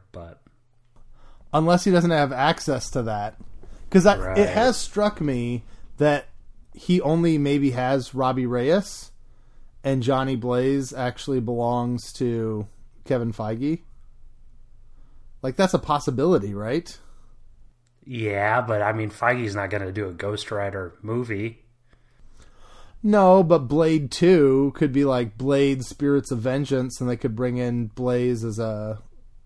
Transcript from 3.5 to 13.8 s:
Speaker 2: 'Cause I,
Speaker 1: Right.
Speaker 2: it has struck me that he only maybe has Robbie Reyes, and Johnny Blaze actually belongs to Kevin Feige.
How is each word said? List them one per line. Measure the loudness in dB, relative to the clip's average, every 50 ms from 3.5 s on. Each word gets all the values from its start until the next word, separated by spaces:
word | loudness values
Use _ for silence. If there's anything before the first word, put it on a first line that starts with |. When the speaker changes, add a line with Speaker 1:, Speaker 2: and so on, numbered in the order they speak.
| -16 -16 -16 -16 -16 -16 -6 2
Speaker 2:
'Cause | 4 6 6
I, | 6 4
Speaker 1:
Right. | 4 0 -2 2
Speaker 2:
it | 2 2 2
has | 2 2 2 2 0
struck | -2 -6 -6 -2 0 0 0 0 -2
me | -2 -2 -2 -2 -2 -2 -4 -6 -8 -10 -18 -16 -16 -12 -4
that | 0 2 2 2 0 -4 -8 -18 -20 -20 -20 -20 -20 -20 -20 -20
he | -10 -2 0 2 2
only | 2 2 2 2 2 2 2
maybe | 2 2 2 2 2 2 0
has | 0 0 0 0 0 0 -2 -4 -4
Robbie | -2 0 0 0 0 -2
Reyes, | -2 0 0 2 2 2 2 0 -4 -10 -16 -16 -20 -20 -20 -20 -20 -20 -20 -20 -20 -20 -20 -20 -20 -14 -6 -2
and | -2 0 0
Johnny | 0 0 0 0 0 -2 -2
Blaze | -4 -2 -2 0 0 2 2 0 0 -2 -6 -6
actually | -6 -6 -6 -6 -8 -6 -4 -4 -2
belongs | -2 -2 -4 -2 -2 0 0 0 -2 -2 -4 -6 -8 -10 -6
to | -4 -2 -2 -2 -2 -4 -4 -4 -6 -8 -10 -14 -20 -20 -20 -20 -12 -4
Kevin | -4 -2 -2 -2 -4
Feige. | -6 -6 -6 -6 -6 -4 -4 -4 -4 -6